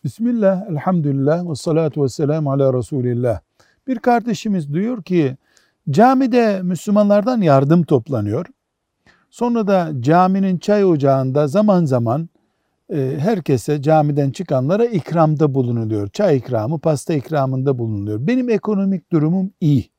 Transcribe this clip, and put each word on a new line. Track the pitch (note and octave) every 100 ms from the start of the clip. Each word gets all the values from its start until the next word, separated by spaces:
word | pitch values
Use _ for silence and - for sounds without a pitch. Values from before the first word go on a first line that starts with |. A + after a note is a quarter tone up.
Bismillah, | C#3+ - A#3 A#3+ G3 F#3 G#3+
elhamdülillah, | D3+ F#3 F3+ D3 C#3 C3+ E3+ F3
ve |
salatu | C#3+ F3 D#3+ D#3+ D3+
ve | C3+
selamu | - C#3+ D#3 D3
ala | C#3 C3+
Resulillah. | B2+ A2 C#3+ B2 A#2+ B2 G#2 _ _ _ _ -
Bir | A#3+
kardeşimiz | B3 A#3+ A#3 G#3 A3 F#3+ C#3+
diyor | D3+ G#3+ B3
ki, | E3 F3+ C#3 C3 _ _ _ _ -
camide | C#3+ B3 C4 C4 B3 A3+ F#3+
Müslümanlardan | F3+ F3+ - G#3 G#3 G3+ G#3 B3
yardım | E3+ C3+ C#3 E3+
toplanıyor. | D#3 C3+ A#2 B2 G#2 A#2 F3+ _ _ _ _ _ _ _ _
Sonra | - A#3+ A#3 G#3
da | F#3+ E3 C#3
caminin | A#2+ E3+ F#3 F#3+ F#3+ F3+
çay | - G#3
ocağında | F#3+ D#3 C#3 C3+ C3 C3+ D3+
zaman | F3+ G#3+ F3+
zaman, | D#3 B2+ A#2 C#3 E3 _ _ _ _ _ _
e, | E3 C3 D3+
herkese, | E3+ G#3+ D3+ B2+ - D3
camiden | C#3 D#3 D3 C#3+ C#3
çıkanlara | - F3 C3+ C3 G3+
ikramda | A#3+ G#3 - E3+ D#3 D3+ D#3
bulunuluyor. | C3+ A#2+ A#2+ A2 G#2+ G2+
Çay | - G3+ C#3
ikramı, | B2 A#2+ A2 D#3+
pasta | E3+ D3 -
ikramında | D#3 - D#3 C3+ C3 C3+ B2+
bulunuluyor. | A2+ G#2 G2+ G#2+ D3+
Benim | B3+ B3
ekonomik | G#3 - G3+ G3 F#3 _
durumum | E3 D3+ F#3 F#3+ _
iyi. | D#3 C#3 -